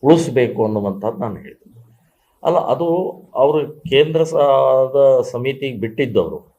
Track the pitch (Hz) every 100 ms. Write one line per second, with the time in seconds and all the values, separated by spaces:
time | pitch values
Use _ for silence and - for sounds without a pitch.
0 | 131 165 165 127 120 - 110 107 101 95
1 | 107 - 117 95 - - _ - _ _
2 | _ _ _ _ - 175 - 131 170 170
3 | 185 - - - 135 151 147 - - 135
4 | 151 160 160 160 143 135 135 131 131 139
5 | 139 131 120 123 127 135 139 120 110 110
6 | 131 104 82 76 _